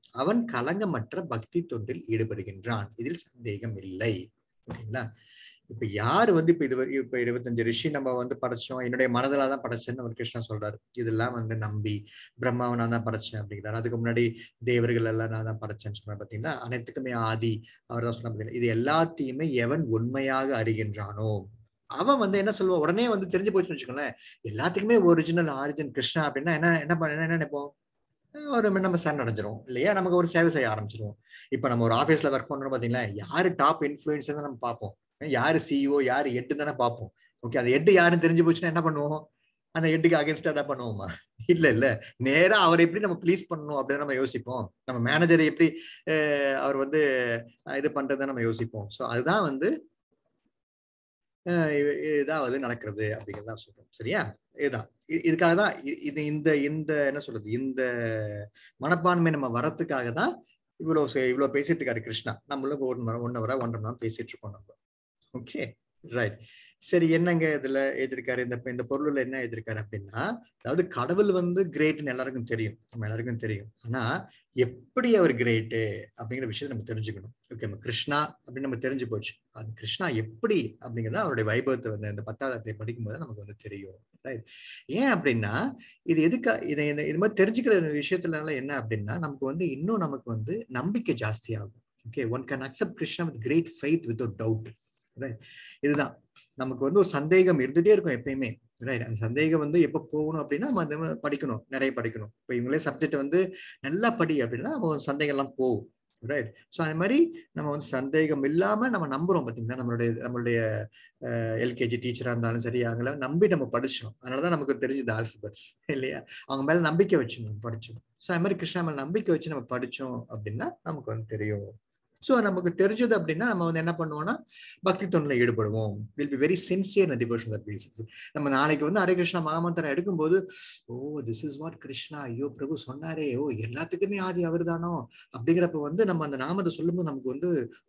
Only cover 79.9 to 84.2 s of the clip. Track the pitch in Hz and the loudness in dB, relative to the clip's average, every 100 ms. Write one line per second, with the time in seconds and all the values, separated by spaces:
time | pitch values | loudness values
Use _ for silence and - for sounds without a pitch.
79.9 | - 180 113 110 - 220 190 117 - 123 | -4 -2 -2 -4 -4 0 2 0 -6 -10
80.9 | 117 110 170 185 120 107 117 131 123 117 | -6 -2 -2 0 0 0 0 0 -2 -2
81.9 | 104 104 101 107 117 135 120 110 104 107 | -6 -6 -6 -8 -6 -6 -6 -8 -8 -8
82.9 | 120 107 135 143 107 101 104 104 101 95 | -6 -8 -8 -10 -12 -16 -16 -14 -12 -14
83.9 | 95 _ _ | -18 _ _